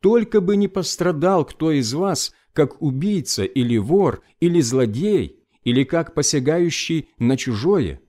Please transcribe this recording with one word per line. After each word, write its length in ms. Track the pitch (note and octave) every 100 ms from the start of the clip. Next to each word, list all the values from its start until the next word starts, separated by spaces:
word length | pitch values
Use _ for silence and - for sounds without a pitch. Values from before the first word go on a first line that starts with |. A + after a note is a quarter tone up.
Только 400 | G3 A#3 A3 G#3+
бы 160 | F3+ G3+
не 100 | G3+
пострадал 760 | G3 E3+ - F3 D#3+ F3 F#3+ D3
кто 260 | - D#3+
из 220 | D3 A2+
вас, 400 | C#3 G3 D3+ - _ _
как 300 | - C#3 -
убийца 640 | D3+ C3 F#3+ G3+ C3 - G2
или 320 | - A#2+ A#2
вор, 440 | G#2 F#3 F3 A2+ _ _
или 180 | E3+ E3+
злодей, 800 | B2 C3 A#2+ G#2+ G3+ G3 E2 - _ _
или 220 | - B2 C3+
как 280 | E3+ D#3+
посягающий 960 | - C#3 D3+ C3 E3 F3 - - D#3+ - _
на 180 | A#2+ C3
чужое. 640 | - G#2+ D3 G3+ F#2+ C2+